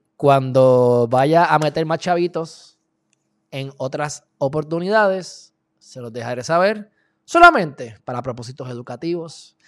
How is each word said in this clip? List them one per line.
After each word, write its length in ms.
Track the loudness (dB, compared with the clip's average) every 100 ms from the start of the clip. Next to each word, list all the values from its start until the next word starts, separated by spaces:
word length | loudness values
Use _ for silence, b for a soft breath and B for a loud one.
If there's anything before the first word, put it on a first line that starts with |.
| _ -2
cuando 920 | 2 2 2 2 4 4 4 2 2
vaya 360 | 2 2 2 4
a 120 | 2
meter 280 | 0 -2 -4
más 120 | -4
chavitos 800 | -2 -2 -2 -6 -10 -12 -20 _ _ _ _ _ _ _ _
en 220 | -12 -12 -10
otras 460 | -8 -8 -8 -10 _ -6
oportunidades, 1160 | -4 -4 -4 -4 0 2 2 0 -6 -18 -20 _ _ _
se 240 | _ -18
los 100 | -14
dejaré 320 | -10 -8 -8
saber 460 | -2 0 0 -2 -8 _ _ _
solamente 720 | -2 6 8 6 0 -6 -16 -16
para 160 | -12 -10
propósitos 460 | -10 -12 -14 -14 -14
educativos. 880 | -14 -14 -10 -8 -8 -10 -18 -20 _